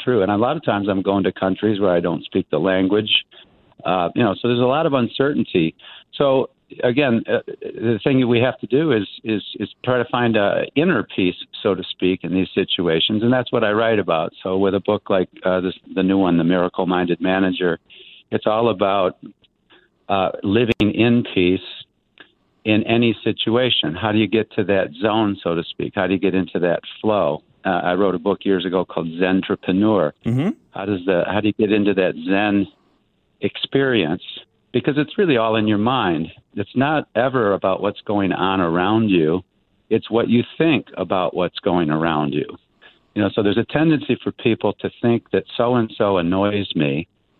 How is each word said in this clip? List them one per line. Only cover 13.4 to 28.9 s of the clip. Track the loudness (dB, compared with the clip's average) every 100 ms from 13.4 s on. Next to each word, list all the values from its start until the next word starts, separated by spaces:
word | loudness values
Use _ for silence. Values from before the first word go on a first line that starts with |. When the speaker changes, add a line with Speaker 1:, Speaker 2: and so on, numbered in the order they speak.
| 0
Speaker 1:
what | 0 0
I |
write | 2 2 2
about. | 0 0 -2 -6
So | -4 0
with | 2
a | 0
book | 0 -2 0
like, | -2 -2 -4
uh, | -2 0
this, | -2 -6 -8 -2
the |
new | 2 2
one, | 4 2
The | 2
Miracle | 2 0 0 0
Minded | 0 0 -2
Manager, | 0 0 0 0 -2 -2 _ -20 -20 -20 -6
it's | -4 0
all | 0 0
about, | 0 0 2 0 -4 -14 -20 _ _ _ -20 _ _ -4
uh, | -2 0 -2
living | 0 2 2 2
in | 0 2 2 2 0 0
peace | 2 2 -4 -20 -20 _ _ -20 -20 _ _ _
in | -2 0
any | 2 2 2 0
situation. | -4 -4 0 0 2 0 -4 -2
How | 0
do | 0
you | 2
get | 0 -2
to | -2
that | 0 0 -2 -2
zone, | -2 0 0 -2
so | -4 -4
to | -6
speak? | -8 -6 -2
How | -2
do |
you | 0
get | 0 0
into | -2 -2
that | 0 -2 -6 -6
flow? | -2 0 0 -2 -8 _ -4
Uh, | -2
I | 0 0
wrote | 0 0
a |
book | -2 -2 0
years | 0 0
ago | -2
called | -2